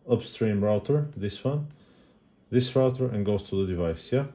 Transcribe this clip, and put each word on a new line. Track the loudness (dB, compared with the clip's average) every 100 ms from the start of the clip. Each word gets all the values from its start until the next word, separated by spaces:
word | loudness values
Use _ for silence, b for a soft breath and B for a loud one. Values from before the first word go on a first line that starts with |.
| -2
Upstream | -2 -2 -2 0 2
router, | 2 2 2 0 0 -4
this | -6 -4
one, | -2 -2 -4 B B B B B B B 0
this | 0 2 4
router, | 2 2 -2
and | 0
goes | 0 0
to | 0 -2
the | 0
device, | 0 -2 -4 -2
yeah? | -2 -2